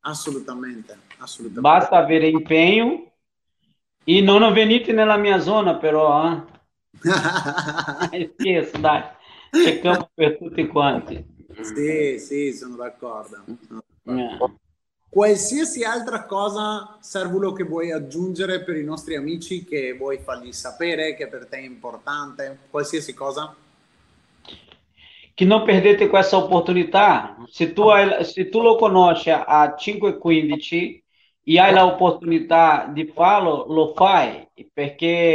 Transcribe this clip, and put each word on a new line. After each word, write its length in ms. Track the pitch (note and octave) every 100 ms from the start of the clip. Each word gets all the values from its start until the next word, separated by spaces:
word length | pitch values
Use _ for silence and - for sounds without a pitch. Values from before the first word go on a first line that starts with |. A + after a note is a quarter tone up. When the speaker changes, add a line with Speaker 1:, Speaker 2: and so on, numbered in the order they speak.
Speaker 1:
Assolutamente, 960 | C#3+ D3+ - C#3 - B2+ B2+ A#2+ A2 G#2 _ -
assolutamente. 420 | B2+ - A#2 G2
Speaker 2:
Basta 360 | C#3 E3+ - F#3
avere 300 | D#3 D#3+ D#3+
impegno 840 | D#3+ - D#3+ E3+ G#3+ A#3 E4 - _ _ _ _ _ _ _ _ _ -
e 160 | F#3
non 320 | G3 G3+ A3+
venite 380 | G3 A3 A#3+ A#3
nella 240 | A3 G#3+ G#3
mia 220 | G#3 F#3+
zona, 380 | D#3 G#3+ F#3+ E3
però, 540 | D#3 D3+ D#3 D3 E3
eh. 120 | D#3+ - _ _ _ _
Speaker 1:
<laughs> 1400 | _ E3+ F3+ - F3+ D3 C#3 D3+ D#3 D#3+ C#3+ F3 F3+ E3 _
Speaker 2:
Scherzo, 400 | F#3+ E3+ - D3+
dai. 240 | D#3 D3 - - _ - _ D4+
C'è 220 | E4+ D#3+
campo 300 | F3+ F3+ -
per 240 | - D3+ D#3
tutti 300 | E3+ - D#3
quanti. 580 | D3+ C#3+ B2 - - - _ - G#2+
Speaker 1:
Sì, 560 | A2 A2+ D3 D#3 C#3+ B2
sì, 340 | G2+ C#3+ C#3+
sono 220 | A2 B2+ A#2+
d'accordo, 680 | B2 - B2 A2 G#2 G2+ G2+ A#2+ _
sono 160 | A3 _ _ -
d'accordo. 400 | B3+ A#3+ - -
Speaker 2:
Eh. 120 | - _ _ _ _ _
Speaker 1:
Qualsiasi 760 | F#3+ G#3 G3+ - C#4 D#4 C4
altra 420 | A3+ A#3+ A#3 A3 -
cosa, 720 | G3 G#3 G#3 G#3+ G#3+ G3 -
Servulo, 500 | - G3 F#3 F#3+ G3
che 100 | F#3+
vuoi 280 | D#3+ E3 E3+
aggiungere 720 | D#3+ C#3 D3+ F#3 E3+ F#3+ F#3
per 140 | F3+ D#3+
i 60 |
nostri 320 | D3 D3+ - D#3
amici, 500 | C#3+ E3+ E3+ F#3 F3
che 280 | D3+ B2+
vuoi 260 | B2+ C3+ C3+
fargli 320 | - B2 B2
sapere, 640 | A#2 D#3+ C#3+ E3+ D#3+ D#3 D3+
che 120 | C#3
per 200 | C3 B2
te 100 | C3
è 40 |
importante, 1000 | C3 A#2+ A#2+ A#2+ - D3 C#3+ C3 C#3 C3+ _
qualsiasi 440 | D3 C#3+ D#3+ D3
cosa? 420 | B2 C#3 C#3 D3+ - _ _ _ _ _ _ _ _ - - _ _ _ _ _ - _
Speaker 2:
Che 120 | - F#3
non 180 | G#3+
perdete 440 | G#3+ F#3+ F#3+ G3+ G#3
questa 300 | G3 F#3+ F#3+
opportunità. 1000 | F#3 F3+ E3+ F3+ E3 G3 G3+ C#3+ - - A#2
Se 240 | - E3
tu 140 | G3+ G#3+
hai, 340 | G3+ G3 - E3
se 240 | - F#3
tu 120 | A3
lo 140 | A#3 A3+
conosci 540 | A3 F#3 F3+ E3 E3
a 460 | D#3 - D3+ D3 -
cinque 320 | - G#3 G3+
e 60 | -
quindici 840 | E3+ D#3+ D3+ D3+ - E3+ F3+ - _ _ _ _
e 160 | - E3
hai 140 | F#3+
l'opportunità 1120 | F#3+ F#3 F3+ F3+ - E3+ E3 - E3 E3 D3+ -
di 140 | D3 D#3
farlo, 600 | - F3 G#3 F3+ C#3+ -
lo 260 | D#3 D3+ -
fai. 520 | F#3 F#3 B2 - - _ -
Perché, 320 | - C#3+ - E3+ E3+ E3+